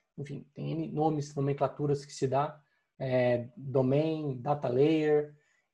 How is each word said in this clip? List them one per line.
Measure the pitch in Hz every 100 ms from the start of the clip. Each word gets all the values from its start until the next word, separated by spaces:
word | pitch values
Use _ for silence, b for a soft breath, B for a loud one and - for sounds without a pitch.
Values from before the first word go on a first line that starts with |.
| _ -
enfim, | 143 143 -
tem | - 143
N | 156 160
nomes, | 151 156 151 139
nomenclaturas | 143 139 139 135 - 147 143
que | -
se | - 135
dá, | 131 151 - _ _ _ -
é, | 135 127 123 120 117 -
domain, | 139 135 127 139 160 156 147 123
data | 127 147 131
layer, | 123 151 156 151 151 147 b b b b